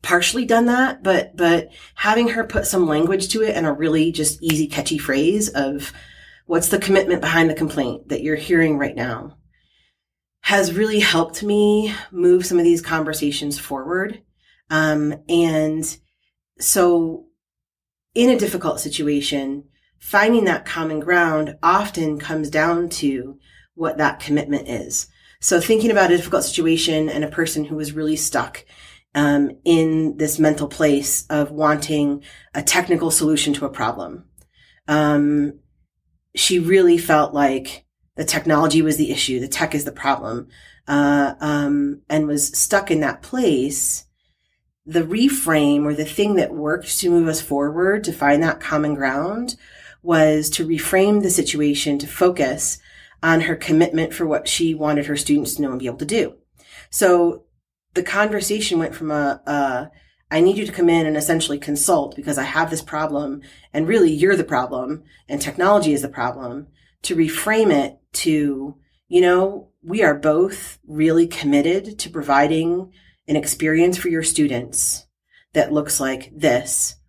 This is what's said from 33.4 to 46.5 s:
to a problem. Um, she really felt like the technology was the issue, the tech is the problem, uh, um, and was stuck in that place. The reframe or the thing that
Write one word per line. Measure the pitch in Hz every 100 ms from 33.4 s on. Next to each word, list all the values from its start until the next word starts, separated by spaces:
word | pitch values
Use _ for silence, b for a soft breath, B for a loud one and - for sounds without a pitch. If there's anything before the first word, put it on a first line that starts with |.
| 151
to | 143 143
a |
problem. | - 113 104 85 73 - _ b b b b -
Um, | 151 151 147 147 147 147 147 _ _ _ _ _ _ _ -
she | - 180
really | 165 190 180 170
felt | 170 156 151
like | 147 143 135 131 - _ _ _ -
the | 147
technology | 208 165 151 156 156
was | 156 147
the | 151
issue, | 143 - 127
the | 135
tech | - 156
is | 147 143
the |
problem, | - 139 131 107 117 120 b b b -
uh, | 143 143 143 139 -
um, | 151 147 143 143 143 143 _
and | 151 151
was | 147 - -
stuck | - 202 196
in | 156
that | 143 -
place. | - 254 226 135 135 143 - - _ _ _ _ _ _ _ _ 151
The | 170
reframe | 160 208 269 277 165 156 143 143 147
or |
the | 147 151
thing | - 202 196
that | 143